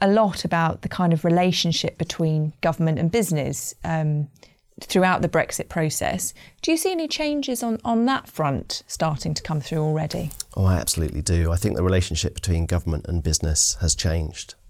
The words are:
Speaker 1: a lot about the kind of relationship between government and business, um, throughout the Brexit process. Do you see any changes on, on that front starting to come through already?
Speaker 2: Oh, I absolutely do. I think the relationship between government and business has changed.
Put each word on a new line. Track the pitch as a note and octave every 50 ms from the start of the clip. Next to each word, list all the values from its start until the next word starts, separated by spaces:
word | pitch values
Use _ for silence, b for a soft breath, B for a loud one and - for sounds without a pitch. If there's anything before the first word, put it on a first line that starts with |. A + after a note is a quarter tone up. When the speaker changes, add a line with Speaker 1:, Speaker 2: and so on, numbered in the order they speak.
Speaker 1:
a | G3
lot | G3 G3+ A3 A3 F#3+ D#3+ - -
about | E3 F3 E3 E3 D#3+ - -
the | - -
kind | - - F3+ E3+ E3
of | D3+ -
relationship | E3+ E3+ F3+ F3+ F#3 F3+ - - E3 D#3+ - - - -
between | - E3 - - - E3 D#3 D#3 D3+ D#3 D#3 - _
government | - E3 D#3+ - E3 D#3+ D#3 -
and | E3+ E3
business, | A3 A#3 G3 F3 D#3+ D3+ C3 C3+ C#3 - - - - - -
um, | E3+ D#3+ D#3+ D#3 D3+ D3+ D3 D3 - _ b b b b b _ _ _ - -
throughout | - - F3+ F#3 F#3 F3 -
the | F3 D#3+
Brexit | - D#3+ - - - - - -
process. | - E3 D#3+ D#3 - - - - - F3+ - - B B B B B B -
Do | D#4+
you | E4
see | D#4+ - F#4
any | F#4 E4 D#4+
changes | D#4 - - D4+ D4 D4 D4 C#4 C4+ B3 A#3+
on, | A#3+ A#3 A3 - -
on | A#3 A3+ A3+ A#3
that | C4 C4+ - -
front | - - - D3+ C#3 C3+ F#2+ - - - - -
starting | - - - E3 D#3+ D3 - - D#3+ D3+
to | - -
come | - D#3+ D3
through | - - E3 D#3 D#3
already? | D#3 D#3 D#3 D#3 D#3 - F3 E3+ D3 - - - - -
Speaker 2:
Oh, | - F#2+
I | F#2 F2+
absolutely | D#2 - - - E2 D#2+ C#2 - D2
do. | - - F2 E2+ E2 E2
I | F2
think | F2+ - G#2 -
the | - F2+
relationship | F#2 F#2 F2+ F2 - E2 - F2+ - -
between | - - F#2 E2+ E2 E2
government | - F2 E2 - E2 D#2 D2 -
and | - F2 E2
business | D2+ E2 D#2 - - D#2+ D2+ - - - - -
has | F2 D#2 -
changed. | - - E2+ D#2+ E2+ D#2+ D2 - - - - - - _